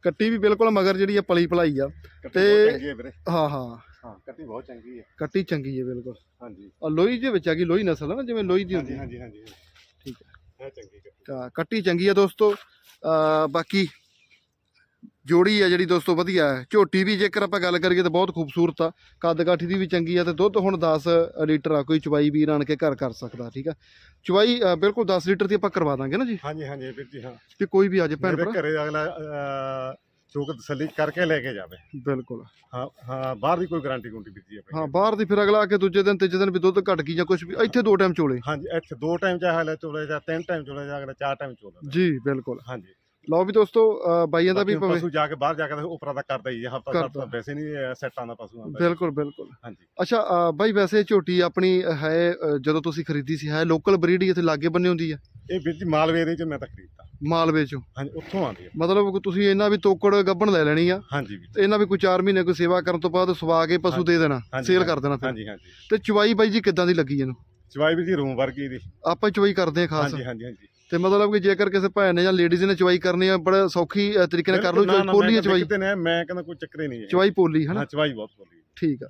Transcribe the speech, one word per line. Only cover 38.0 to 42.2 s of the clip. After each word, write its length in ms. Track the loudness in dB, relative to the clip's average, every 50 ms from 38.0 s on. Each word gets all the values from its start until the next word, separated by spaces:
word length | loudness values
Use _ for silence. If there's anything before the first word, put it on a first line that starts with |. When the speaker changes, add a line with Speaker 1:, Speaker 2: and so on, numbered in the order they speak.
| 4 2 2
Speaker 1:
ਚੋਲੇ। 260 | 0 0 0 0 -2 -4 -6
Speaker 2:
ਹਾਂਜੀ, 300 | -8 -6 -6 -6 -6 -8
ਇੱਥੇ 180 | -8 _ -14
ਦੋ 220 | -8 -4 -4 -4 -2
ਟਾਈਮ 200 | -2 -2 -2 0
ਚਾਹੇ 260 | 0 0 0 0 -2
ਲੈ 120 | -2 -4
ਚੋਲੇ 320 | -8 -8 -10 -8 -8 -8 -6
ਜਾਂ 120 | -8 -8
ਤਿੰਨ 220 | _ -6 -6 -6
ਟਾਈਮ 220 | -4 -6 -6 -6 -6
ਚੋਲੇ 220 | -10 -12 -12 -10
ਜਾਂ 140 | -10 -10 -10
ਅਗਲਾ 140 | -10 -12 -12
ਚਾਰ 220 | _ -4 -4 -4
ਟਾਈਮ 180 | -4 -8 -14 -14
ਚੋਲੇ। 360 | -16 _ -20 _ _ -16 -6
Speaker 1:
ਜੀ, 300 | 0 2 2 2 0
ਬਿਲਕੁਲ। 400 | 0